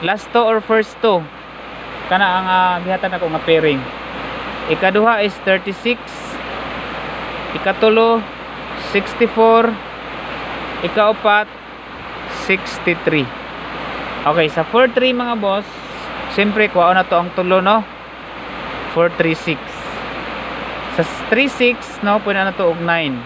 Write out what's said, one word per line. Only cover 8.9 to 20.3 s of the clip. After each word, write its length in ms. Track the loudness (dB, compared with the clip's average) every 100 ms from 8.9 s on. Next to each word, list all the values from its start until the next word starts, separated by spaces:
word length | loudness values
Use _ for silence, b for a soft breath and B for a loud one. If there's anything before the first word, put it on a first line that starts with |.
| -2
sixty-four, 760 | -2 0 0 6 6 8 6 0 -10 -12 -12 -10 -10 -10 -8 -8 -8 -6 -2
ikaupat, 600 | 4 4 4 4 4 2 -8 -18 -18 -16 -14 -12 -12 -10 -8 0
sixty-three. 800 | 0 0 -4 -2 0 2 2 0 -6 -12 -12 -10 -10 -8 -8 -8 -2 2
Okay, 200 | 4 2
sa 160 | 0 0
four 240 | 4 4
three, 240 | 4 2 2
mga 240 | -2 -2
boss, 240 | 0 0 -4 -12 -12 -12 -10 -10 -6 2
siyempre, 320 | 2 4 2
kuha 240 | 6 6
na 160 | 6 4
to 80 | 2
ang 160 | 2
tulo, 320 | -2 2 4
no? 200 | 4 2 0 -12 -16 -16 -14 -14 -12 -10 -10 -8 -4
Four 160 | 2 2 2
three 200 | 0 0
six. 240 | -2 -4 -6 -12 -10 -10 -8 -10 -8